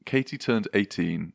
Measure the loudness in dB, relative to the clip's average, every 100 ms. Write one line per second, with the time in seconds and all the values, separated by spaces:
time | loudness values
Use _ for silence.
0 | -2 -2 -2 -4 0 0 2 2 2 0
1 | -2 -2 -6